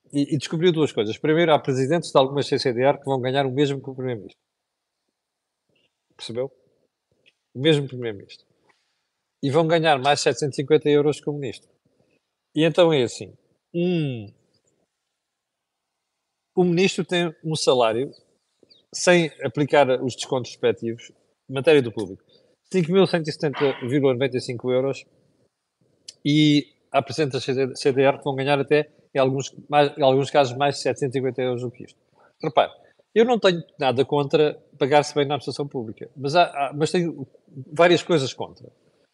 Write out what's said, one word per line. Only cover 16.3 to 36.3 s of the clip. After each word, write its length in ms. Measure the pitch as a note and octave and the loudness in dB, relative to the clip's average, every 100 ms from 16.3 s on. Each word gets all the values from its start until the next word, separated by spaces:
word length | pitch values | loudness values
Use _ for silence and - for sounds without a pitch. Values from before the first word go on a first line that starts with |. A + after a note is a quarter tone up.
| _ _ F#3+ | _ _ 0
o 80 | |
Ministro 420 | F3+ E3+ F#3+ - E3 | 2 2 0 -2 -4
tem 280 | F3 F3 - | -2 -2 -6
um 120 | D#3+ D#3 | -6 -2
salário, 560 | - C3 A2+ A2+ C#3 - _ _ _ _ _ _ _ | 2 2 2 0 -4 -10 _ _ _ _ _ _ _
sem 380 | - - F3 D#3+ - | -2 4 4 2 -4
aplicar 600 | C3+ C#3+ C#3+ A#3+ C3 B2+ | -6 -4 2 4 4 2
os 120 | C3 - | -2 -6
descontos 340 | - C3 A#2+ | -6 -6 -6
respectivos, 640 | - A#2+ - A#2 A#2 - _ _ _ - | -2 -2 -2 -6 -10 -14 _ _ _ -10
em 60 | |
matéria 300 | C3+ D3 D3 | -2 4 4
do 80 | A#2+ | 2
Público, 320 | A2+ F#2 F#2+ _ _ _ _ _ | -4 -10 -12 _ _ _ _ _
cinco 180 | F#3+ D#3 | -2 2
mil 140 | F#3+ F3+ | 2 4
cento 220 | F3 D3+ | 2 -4
e 40 | |
setenta 480 | - D#3 C3 C#3+ - | -6 -6 0 -2 -2
vírgula 320 | B2 D3 C3+ | -2 0 2
noventa 240 | B2 C3 B2 | 2 -2 -4
e 40 | |
cinco 300 | - A#2 B2+ | -8 -8 -2
euros, 340 | B2+ C3+ C3+ - _ _ _ _ _ _ _ _ _ - - D3 | -2 -2 -6 -14 _ _ _ _ _ _ _ _ _ -20 -6 0
e 480 | D3+ D3+ D3 - _ _ | 4 4 2 0 _ _
há 80 | C#3 | -2
presidentes 460 | - - D3 C3 - | -2 -2 -2 -4 -4
da 300 | C3 C3 - | -2 -4 -2
C 160 | D3 | 0
D 100 | C3 | 2
R 160 | C3+ B2+ | 2 2
que 60 | |
vão 100 | C#3+ | -4
ganhar 260 | C3+ C3+ C#3+ | -4 0 0
até, 300 | C#3 D3+ D3 _ _ | 2 0 0 _ _
em 60 | C#3 | 0
alguns, 360 | C3+ C3+ C3 - - | 0 0 -6 -12 -2
mais, 260 | D3 C#3+ D3 | 0 2 2
em 60 | |
alguns 300 | C3+ C3+ C#3 | 2 2 2
casos, 260 | D3+ C3 B2 | 2 2 0
mais 200 | C#3+ C#3+ | -2 -2
de 40 | |
setecentos 340 | C#3 A#2+ C#3 C3 | -4 -4 -4 -4
e 40 | |
cinquenta 240 | B2+ B2 | -4 -4
euros 180 | B2+ A#2+ | -4 -4
do 80 | B2 | -8
que 140 | - | -12
isto. 160 | - _ _ _ _ _ | -20 _ _ _ _ _
Repare, 300 | D#3+ C#3 F#2 - _ _ _ | -2 0 0 -2 _ _ _
eu 120 | G#3 A#3 | 2 2
não 140 | A#3 | 2
tenho 240 | G3 E3+ - - | 2 0 -4 -4
nada 240 | C3+ B2 C#3 | -2 0 0
contra 560 | D3 C#3 D#3+ D3+ - _ - | 0 2 2 2 -2 _ -4
pagar-se 360 | C3+ D3 C#3+ D3 | 2 2 2 0
bem 100 | C#3 | 0
na 100 | C#3+ | -2
administração 320 | C#3+ B2+ C#3+ | -4 -8 -8
pública, 420 | C#3 A2 - - C#3+ | -8 -10 -12 -18 -10
mas 200 | C#3 | 0